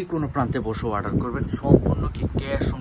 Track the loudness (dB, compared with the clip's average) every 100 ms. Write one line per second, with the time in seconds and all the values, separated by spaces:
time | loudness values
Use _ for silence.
0 | 4 -2 -2 -2 0 -2 -2 -4 -2 -2
1 | 0 -2 -2 -4 -4 -2 6 6 6 0
2 | -2 -2 -4 -4 -2 -2 -2 -2